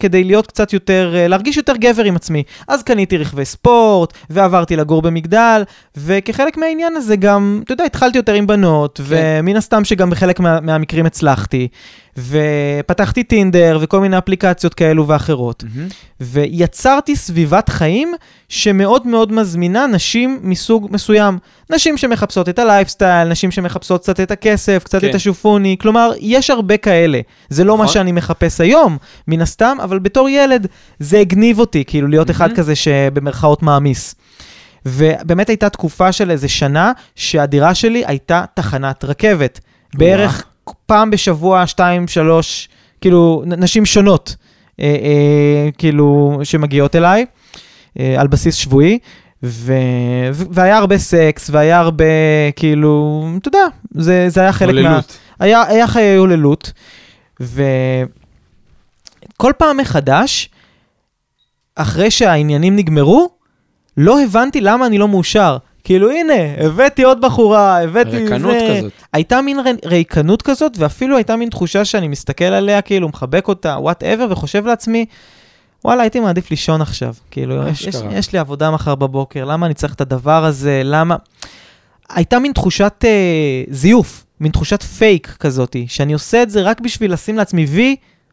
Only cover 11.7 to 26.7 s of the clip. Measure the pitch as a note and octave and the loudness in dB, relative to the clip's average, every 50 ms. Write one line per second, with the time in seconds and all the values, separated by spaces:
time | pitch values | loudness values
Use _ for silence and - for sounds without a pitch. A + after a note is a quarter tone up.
11.7 | - - - - - - _ _ _ C3+ B2 B2 C#3+ D3+ D3+ D3+ D3 D3 C#3+ C#3+ | -8 -14 -20 -20 -20 -20 _ _ _ -14 -10 -6 -4 -2 -2 -2 -2 -2 -2 -4
12.7 | C#3+ D3 C#3+ - G3 - G3+ G3 - B3 A#3+ - A#3 A3 G3 F#3 F3 F3 E3+ E3 | -4 -4 -4 -4 -2 -2 -2 -2 -2 -4 -2 0 0 2 2 2 4 4 4 4
13.7 | D#3+ D#3 D#3 D#3+ - G3 G3 G3 F#3+ F#3 F#3 - F#3+ F3+ - F#3+ F3+ - - E3+ | 4 2 0 0 0 0 0 0 0 -2 -2 -2 -4 -2 0 -2 0 0 -2 -4
14.7 | - - E3+ D#3 D#3 D#3+ D3+ D3 D#3 D3 - D3 D#3 B2+ B2 A#2+ A#2 - - A2 | -2 0 0 2 2 2 2 0 0 -2 0 -2 -4 -4 -4 -6 -8 -10 -14 -14
15.7 | A2 C3 D#3+ F#3+ G3 - - _ _ - C3 A#2+ B2 C#3+ D3 - - E3+ E3+ E3+ | -14 -12 -12 -14 -14 -18 -20 _ _ -16 -14 -6 -4 -4 -4 -2 -2 -2 -2 -2
16.7 | - - - C4 C4+ C#4+ D4 - C#4+ - - - E3+ E3+ E3 D3 D#3+ G3+ A3 - | -2 -2 0 0 0 0 0 -2 -4 -4 -6 -4 -2 -2 0 2 2 0 0 0
17.7 | - - E3+ D#3 F3 A#3 D4+ E4+ F4 E4 - _ _ _ _ _ - - - G#3 | -2 -2 -2 -2 0 -2 -4 -4 -6 -10 -12 _ _ _ _ _ -10 -4 -2 0
18.7 | G3 F#3+ G3 G3 A3+ C4+ A#3+ A#3+ A#3 A3+ A3+ G#3 G#3+ A3 A3 F#3 E3 E3+ F3 F3 | 2 2 2 2 2 2 2 0 0 0 0 0 0 -2 -2 -2 -2 -4 -2 -2
19.7 | F#3 A3+ C#4 C#4 A3 F3 - - - A#3 B3 B3+ C4+ C4 - F#3 F#3 - - - | 0 0 0 0 0 -2 -2 -2 -2 -2 -2 -2 -4 -4 -4 -4 -4 -4 0 0
20.7 | A3+ A3+ G3+ G3+ G3+ G#3 - - G#3+ G#3+ G#3 G3+ F#3 F3+ - _ _ _ _ - | 0 0 0 -2 -6 -6 -2 2 2 2 2 2 0 -4 -8 _ _ _ _ -4
21.7 | D#4+ D#4+ - E4 D4+ C#4 - B3 A#3 G#3 G#3 G3 - G3 F3 F3 F3 A#3 A#3+ A3+ | -4 -2 0 0 -2 -2 -2 -2 -2 -2 -2 -4 -2 -4 -4 -2 -2 0 2 4
22.7 | G#3 G3+ F#3+ - - - G3+ F#3 F3+ F3 E3+ E3+ E3+ - - F#3 - G3+ F3+ F3 | 4 4 2 0 -2 0 2 2 4 2 2 0 0 -2 -2 -4 -4 -4 -6 -6
23.7 | - F3+ - - F#3 F3 - - F#3 - F#3 F#3 G#3 G3 - A3 G#3 G3 - - | -8 -8 -4 -4 -4 -2 -2 -2 -2 -2 -4 -4 -6 -2 0 0 0 0 0 0
24.7 | G3 F#3 - - - F#3+ G3 G3 B2+ F#3+ - G3+ F#3 - - G#3+ G#3 G#3 G3 F#3+ | 0 0 0 -2 -2 -2 0 0 -2 -2 -2 -2 -4 0 2 2 2 2 2 0
25.7 | F#3+ F#3 - A3 G#3+ A#3 A#3 A#3 A3+ - - G#3 A#3 C4 C4 - C#4 A#3+ G#3 F#3 | -2 0 0 0 2 2 2 2 0 -2 -2 0 0 2 2 2 0 0 0 0